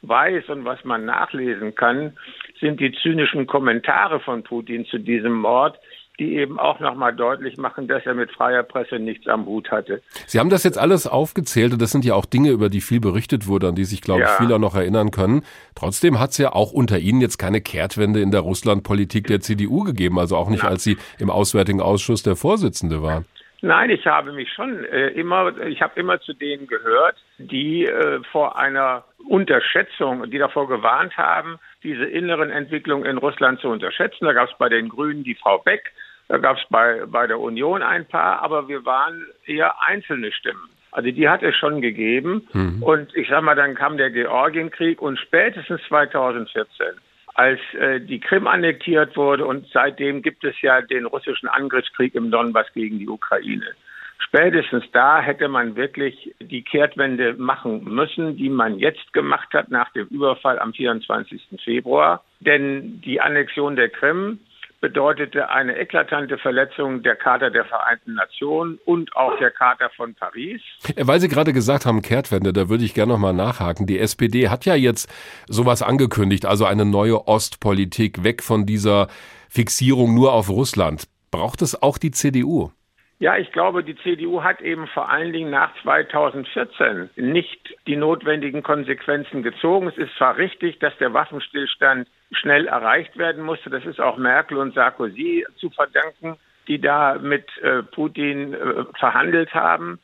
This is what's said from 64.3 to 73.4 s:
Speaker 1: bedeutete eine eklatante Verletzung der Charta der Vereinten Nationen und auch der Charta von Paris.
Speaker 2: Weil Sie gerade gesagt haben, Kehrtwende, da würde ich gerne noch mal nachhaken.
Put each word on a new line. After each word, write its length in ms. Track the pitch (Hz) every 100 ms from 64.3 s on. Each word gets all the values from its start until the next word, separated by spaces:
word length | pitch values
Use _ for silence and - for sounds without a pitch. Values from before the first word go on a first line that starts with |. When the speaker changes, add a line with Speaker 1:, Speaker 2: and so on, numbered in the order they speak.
| 220 _ _ - _
Speaker 1:
bedeutete 680 | - 143 143 147 143 143 139
eine 280 | 127 131 -
eklatante 600 | 180 170 147 147 139 139
Verletzung 680 | 139 127 135 - 139 131
der 140 | 120 110
Charta 320 | 131 127 131
der 160 | 117 107
Vereinten 480 | 113 - 120 -
Nationen 640 | 110 95 - 143 156 170 160 -
und 280 | 170 160
auch 240 | - 131 113
der 140 | 127
Charta 380 | - 127 127 120
von 260 | - 117 110
Paris. 460 | 90 120 147 226 - - - -
Speaker 2:
Weil 240 | 131 160
Sie 80 | 175
gerade 240 | 139 143
gesagt 340 | 131 110 139 127
haben, 160 | 110
Kehrtwende, 520 | - 120 139 98 95
da 160 | 92 92
würde 160 | 113 113
ich 80 |
gerne 180 | - 107
noch 80 | 117
mal 140 | 98
nachhaken. 540 | 90